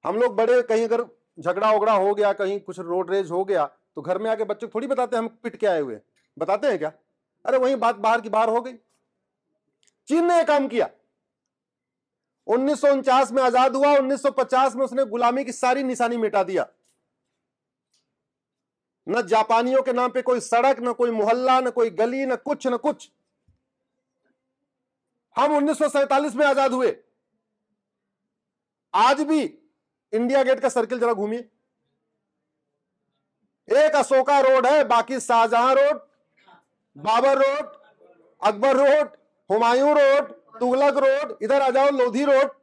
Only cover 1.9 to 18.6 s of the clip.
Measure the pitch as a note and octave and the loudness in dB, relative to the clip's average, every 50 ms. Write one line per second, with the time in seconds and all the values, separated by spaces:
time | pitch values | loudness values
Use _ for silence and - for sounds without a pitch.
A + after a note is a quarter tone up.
1.9 | A3 G3 F#3+ G3+ G#3 G3+ G#3 G3+ G3 G3+ G3+ F#3+ G3+ G3+ - - F3 F3+ F3+ E3+ | 2 2 2 0 0 0 0 0 0 -2 -4 -4 -4 -6 -8 -12 -14 -14 -8 -6
2.9 | F3 F#3 F#3 E3+ F#3+ G3 F#3+ D#3+ E3+ F3+ F#3+ F#3+ G3 E3+ D3 C#3+ _ _ _ _ | -4 -4 -2 -2 -2 -4 -4 -4 -4 -6 -2 -2 -2 -2 -2 -4 _ _ _ _
3.9 | _ D#3 D3 E3 F#3 F#3+ G#3+ A3+ A3 G#3+ A3 G3+ G#3 G#3 A3+ G#3 _ A3 B3+ C4 | _ -14 -6 -6 -6 -4 -2 -4 -4 -4 -4 -8 -6 -10 -10 -10 _ -8 -6 -4
4.9 | C4+ B3 B3 A#3+ B3 A3+ A3+ A3+ _ _ - A#3 - - G#3+ G3+ F3+ D#3+ D3 C3 | -4 -4 -2 -4 -4 -6 -6 -6 _ _ -14 -14 -8 -4 -2 -2 0 -2 -4 -6
5.9 | A2 G#2 _ _ _ _ _ _ _ - D#3+ F3 G3 G#3 A3+ C#4+ G#3+ D#3+ D3+ D3+ | -10 -14 _ _ _ _ _ _ _ -8 -4 -4 -2 -2 0 -2 -2 -2 -6 -8
6.9 | - _ _ _ _ _ _ _ _ _ _ - C4 C4 B3+ B3+ C#4 A#3+ A3+ A#3 | -10 _ _ _ _ _ _ _ _ _ _ -2 0 0 0 0 -2 0 -2 -2
7.9 | A#3 G3 G3+ A3 A3+ A#3 G#3+ A3 G3+ A3 A3+ A3+ A3 A#3+ A#3 C4 B3 A3+ _ _ | -2 0 0 0 0 0 -2 -2 -2 0 0 0 0 -2 -4 -6 -18 -18 _ _
8.9 | _ _ _ _ _ _ _ _ _ _ _ _ _ _ _ _ _ _ _ _ | _ _ _ _ _ _ _ _ _ _ _ _ _ _ _ _ _ _ _ _
9.9 | _ _ _ - C#4 E4+ E4+ F4 F4 E4+ E4 - B3 A#3+ C4+ - A3 A#3+ E3+ - | _ _ _ -4 -2 0 0 2 2 2 2 2 0 0 0 -2 -2 -2 -4 -4
10.9 | _ _ _ _ _ _ _ _ _ _ _ _ _ _ _ _ _ _ _ _ | _ _ _ _ _ _ _ _ _ _ _ _ _ _ _ _ _ _ _ _
11.9 | _ _ _ _ _ _ _ _ _ _ _ - G#3+ B3 C4 C#4 D4+ - - C#4+ | _ _ _ _ _ _ _ _ _ _ _ -2 0 0 0 0 -2 2 2 2
12.9 | C#4 C4+ B3+ C4+ B3+ C4 C4+ G3+ A3+ C4+ C4 B3 A#3+ B3+ B3+ C4+ B3+ C4+ C#4 C#4+ | 2 2 2 2 2 2 2 2 0 0 0 2 2 4 2 2 2 2 2 4
13.9 | D4 C#4+ C4+ C4 C#4 C4 - C#4 - - B3+ - C4 B3+ C4+ C4+ G#3+ B3 C4+ B3+ | 4 2 2 0 -4 -2 -2 -2 -2 -2 -4 0 0 0 0 0 0 -4 -6 -4
14.9 | A#3+ C4 C4+ G#3+ G#3 A#3+ A#3+ A#3+ B3 C4+ C#4 A#3 A#3+ - - B3 B3+ C#4 C4+ B3+ | -2 -4 -4 -4 -2 -2 -2 0 0 -2 -6 -6 -6 -4 -2 0 0 0 -2 -6
15.9 | B3+ A3+ A#3+ A#3 A#3+ A#3 A3 G#3 G#3+ G3+ F#3 F3 F#3+ E3 C3 - _ _ _ _ | -4 -2 -2 -2 -2 -4 -4 -2 0 -2 -2 0 -2 -4 -4 -4 _ _ _ _
16.9 | _ _ _ _ _ _ _ _ _ _ _ _ _ _ _ _ _ _ _ _ | _ _ _ _ _ _ _ _ _ _ _ _ _ _ _ _ _ _ _ _
17.9 | _ _ _ _ _ _ _ _ _ _ _ _ _ _ | _ _ _ _ _ _ _ _ _ _ _ _ _ _